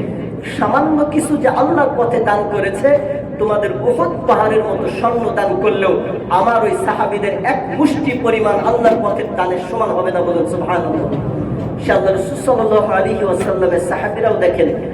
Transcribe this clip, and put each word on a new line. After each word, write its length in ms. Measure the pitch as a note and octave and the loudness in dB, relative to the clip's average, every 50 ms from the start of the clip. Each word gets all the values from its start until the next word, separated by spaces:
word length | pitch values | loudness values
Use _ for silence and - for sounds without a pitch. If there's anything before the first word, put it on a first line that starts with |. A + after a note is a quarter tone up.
| - - - - - - - - - - - | -4 -6 -6 -6 -8 -8 -8 -8 -8 -6 -4
সামান্য 480 | - A3 - - C#4 D4+ D#4 D#4 D4 D4 | -2 0 2 2 2 2 2 2 2 2
কিছু 320 | D4 D4+ D#4 - - D4+ | 2 0 0 0 0 0
যে 100 | - C4 | 2 2
আল্লাহর 420 | C4 B3 A#3 C4+ D#4 E4+ D4 C#4 B3 - | 2 2 2 2 2 4 2 2 2 2
পথে 260 | B3 A#3 A#3 A#3+ A3+ G#3+ | 0 0 0 0 0 2
দান 200 | G#3 G#3 G#3 G#3 G3+ | 2 2 0 0 -2
করেছে, 460 | G#3 G3+ F#3+ G3 G3 - - C#4 C#4+ - - - - - - - - - | -2 -2 -2 -2 -2 0 2 4 4 4 2 0 -4 -6 -6 -6 -4 -2
তোমাদের 300 | - G#3+ G#3 G#3 G#3 - - - | 0 0 0 0 0 -2 -2 0
উহুদ 300 | A3 B3 - - E4+ E3+ - - - | 0 0 2 2 0 -2 -2 -2 2
পাহাড়ের 360 | - A3 A#3 A3 G#3+ G#3+ G#3+ - | 2 2 4 4 2 2 2 2
মতো 260 | - F#3+ F#3 - - - F#3+ | 0 -2 -2 -2 -4 -2 0
স্বর্ণ 360 | A3 A#3+ A#3+ A#3 A3 G#3 - | 0 0 0 0 0 0 0
দান 260 | G#3 G3 G3 F#3 G3 | 0 0 0 0 2
করলেও 400 | G#3 G#3+ F#3+ G3 G3 F3+ - - - - - - - - | 2 2 2 2 2 2 2 0 0 -4 -6 -6 -4 0
আমার 340 | E3+ F#3 G3 A#3 A#3 A3+ A3 | 2 2 4 4 2 2 2
ওই 80 | G3+ F#3 - - | 2 0 0 0
সাহাবীদের 480 | A3 G#3+ A3 G#3+ G3+ G3+ G3+ F#3+ G3+ F#3 F3 F#3 | 0 0 0 0 0 0 -2 -2 -2 -2 -2 0
এক 220 | B3 C#4+ - - - - | 0 0 -2 -2 -4 0
মুষ্টি 420 | - D4+ C#4+ C#4 - - C4+ A#3+ - - | 2 2 2 2 0 -2 -2 -2 0 0
পরিমাণ 300 | A#3 A#3 G#3+ G#3+ G#3 G3+ | 2 2 2 2 2 2
আল্লাহর 420 | G3 - - A#3 A3+ A#3 A3+ A3 - G#3 | 2 2 2 2 4 4 4 4 4 0
পথের 220 | G3+ F#3+ - - - G3 | -2 -2 -2 -4 -4 -2
দানের 220 | F3+ F3+ F3+ F#3 F3+ F3 - | -2 0 0 0 -2 -4 -4
সমান 180 | A3 A3+ A3+ F#3 | -2 -2 -2 0
হবে 220 | F3 F3+ F3+ F3+ | 0 0 0 0
না, 100 | F3 F3+ | 0 0
বলুন 240 | E3 F3 E3+ E3+ D#3 | 0 0 0 0 0
সুবহানাল্লাহ। 680 | - F3+ F3 E3+ - F3+ E3+ - - - D#3 D3 - - - - - - - - - - - - - - - - | 0 -2 -4 -2 -2 -2 -2 0 -2 -2 -2 -2 -2 -2 -2 -4 -4 -4 -4 -4 -4 -4 -4 -4 -4 -6 -4 -4
সে 60 | - | -2
আল্লাহ 220 | - - - - - | -2 0 0 0 0
রাসূল 240 | F#4+ - C4+ C#4 | -2 -2 -4 -6
সাল্লাল্লাহু 560 | C4+ - C4+ B3 A3+ A3 G#3+ G#3+ G#3+ G#3+ - F#3+ | -4 -2 0 0 0 0 2 2 0 0 0 0
আলাইহি 320 | F#3+ G3 G#3 A3 A3 G#3 | 0 0 0 -2 -2 -2
ওয়াসাল্লামের 540 | F#3+ F3 F3 G3 G#3 G3 F3+ F#3 F3 F3 E3+ | 0 0 0 0 -2 0 0 0 0 0 0
সাহাবীরাও 560 | - - - - G#3+ G3+ G#3 A3+ A3 A3 G3+ | -2 -2 -4 -4 -4 -4 -2 0 0 0 0
দেখেন 320 | F3 F3+ F3+ F3 F3 D#3+ C#3+ B2 - - - | 2 2 0 2 2 0 0 0 -4 -6 -6